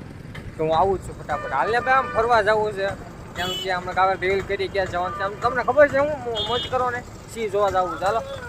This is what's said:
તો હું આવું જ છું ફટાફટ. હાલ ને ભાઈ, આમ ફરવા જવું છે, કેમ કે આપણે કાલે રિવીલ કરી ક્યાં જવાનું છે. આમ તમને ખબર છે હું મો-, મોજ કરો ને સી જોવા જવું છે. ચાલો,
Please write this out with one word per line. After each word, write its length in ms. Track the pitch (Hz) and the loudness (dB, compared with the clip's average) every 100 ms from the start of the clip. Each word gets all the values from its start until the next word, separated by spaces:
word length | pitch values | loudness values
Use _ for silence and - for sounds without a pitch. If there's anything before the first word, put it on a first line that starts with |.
| - - - - - - | -16 -16 -14 -14 -14 -4
તો 80 | |
હું 80 | 156 | 0
આવું 260 | 160 196 180 | 2 4 2
જ 80 | - | -4
છું 80 | |
ફટાફટ. 360 | 151 151 147 151 | -12 -6 -6 -2
હાલ 220 | 135 175 | 0 2
ને 80 | 233 | 0
ભાઈ, 140 | 247 | 4
આમ 140 | 262 240 | 2 4
ફરવા 340 | 196 233 233 | 0 4 4
જવું 300 | 202 214 214 | 6 2 2
છે, 160 | 196 196 190 - - - - | -2 -4 -4 -12 -14 -14 -6
કેમ 140 | 180 185 | -6 -4
કે 100 | 185 | -2
આપણે 200 | 180 185 | -2 -2
કાલે 220 | 180 190 | 2 4
રિવીલ 260 | 185 185 196 | 4 2 0
કરી 280 | 185 196 185 | 0 -2 -2
ક્યાં 180 | 196 185 | -2 -2
જવાનું 320 | 175 180 196 | -2 -2 -2
છે. 60 | |
આમ 80 | 196 208 | -4 -2
તમને 200 | 233 254 | -2 0
ખબર 260 | 220 262 285 | 2 6 6
છે 100 | 269 | 6
હું 100 | 294 | 0
મો-, 380 | 285 240 220 214 | 0 -4 -4 -2
મોજ 220 | 240 226 | -2 0
કરો 200 | 254 247 | 0 0
ને 120 | 240 247 - - | -2 -8 -16 -14
સી 140 | 226 220 | -6 -2
જોવા 220 | 196 202 | 2 2
જવું 280 | 185 180 160 | 2 0 0
છે. 60 | |
ચાલો, 180 | 185 226 - - | 0 0 -2 -10